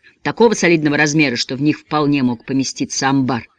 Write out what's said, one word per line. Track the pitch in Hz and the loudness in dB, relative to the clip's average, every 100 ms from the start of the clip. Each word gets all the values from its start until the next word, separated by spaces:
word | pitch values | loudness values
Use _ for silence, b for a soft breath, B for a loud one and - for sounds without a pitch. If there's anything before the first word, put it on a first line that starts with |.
| _ b | _ b
такого | - - 226 | -6 2 2
солидного | 214 180 170 151 147 | 2 2 2 2 0
размера, | 151 151 147 120 | 2 2 0 0
что | - 131 | -6 -2
в | |
них | 147 143 | -2 -2
вполне | - 151 147 143 | -2 -2 0 0
мог | 127 117 | 0 -2
поместиться | - 135 131 - 135 - 135 | -4 -4 -4 -6 -8 -2 0
амбар. | 139 127 120 - | 0 0 -4 -8